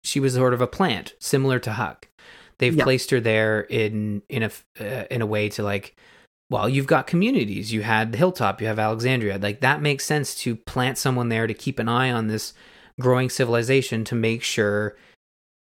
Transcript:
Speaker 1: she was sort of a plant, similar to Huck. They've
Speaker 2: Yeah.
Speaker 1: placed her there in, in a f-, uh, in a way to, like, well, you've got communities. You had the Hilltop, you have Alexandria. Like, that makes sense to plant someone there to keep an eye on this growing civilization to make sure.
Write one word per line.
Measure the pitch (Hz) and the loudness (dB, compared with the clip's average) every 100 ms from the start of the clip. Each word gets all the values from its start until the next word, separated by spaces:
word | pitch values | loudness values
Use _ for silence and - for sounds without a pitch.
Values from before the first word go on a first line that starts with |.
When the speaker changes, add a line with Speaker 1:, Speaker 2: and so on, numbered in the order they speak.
Speaker 1:
she | - 143 | -4 0
was | 135 127 | 0 4
sort | 127 | 2
of | 123 | 2
a | 127 | 0
plant, | - 185 101 - - | 2 0 0 -8 -12
similar | - 139 135 123 | -2 0 2 0
to | 113 | -2
Huck. | 110 95 - - _ - - - _ | -4 -6 -8 -20 _ -20 -20 -20 _
They've | 123 160 | 2 4
Speaker 2:
Yeah. | |
Speaker 1:
placed | 143 131 - | 4 2 2
her | 131 | 0
there | 113 110 110 107 | 2 2 2 0
in, | - 117 107 107 107 104 _ | 0 -2 -2 -2 -4 -6 _
in | 123 | -4
a | 110 | -4
f-, | - _ - | -6 _ -12
uh, | 104 127 95 | -10 -8 -6
in | 123 | -4
a | 107 | -2
way | 107 104 | 0 -2
to, | - | -2
like, | 104 101 - _ - - _ _ _ | -4 -4 -8 _ -20 -20 _ _ _
well, | 120 131 | -2 0
you've | 135 135 | 0 2
got | 151 - | 0 2
communities. | 170 220 262 107 - 110 | 2 2 2 0 -4 -4
You | 110 | -4
had | 107 110 113 | 0 0 0
the | 113 | 2
Hilltop, | 180 180 107 98 | 0 2 -2 0
you | 110 | -4
have | 107 | 0
Alexandria. | 107 113 123 131 107 98 | 0 0 0 0 0 -2
Like, | 101 107 | -4 0
that | 127 151 | 2 2
makes | 147 139 - | 0 -2 0
sense | 151 139 - | -2 -2 -4
to | 127 113 | -4 -6
plant | - 131 123 127 | -4 -2 0 0
someone | 139 127 120 | 0 0 0
there | 113 113 | 0 -2
to | |
keep | 107 - 131 | -2 -6 -2
an | 113 | 0
eye | 123 131 | 2 2
on | 120 110 | 0 0
this | 110 - - - - - - | -2 -6 -14 -20 -20 -18 0
growing | 127 127 127 | 2 4 2
civilization | - 123 117 113 135 127 113 110 | 0 2 2 4 2 2 -4 -2
to | 120 | 0
make | 113 117 | 0 0
sure. | - - 104 104 104 - _ _ _ _ _ _ | -2 0 2 2 -2 -8 _ _ _ _ _ _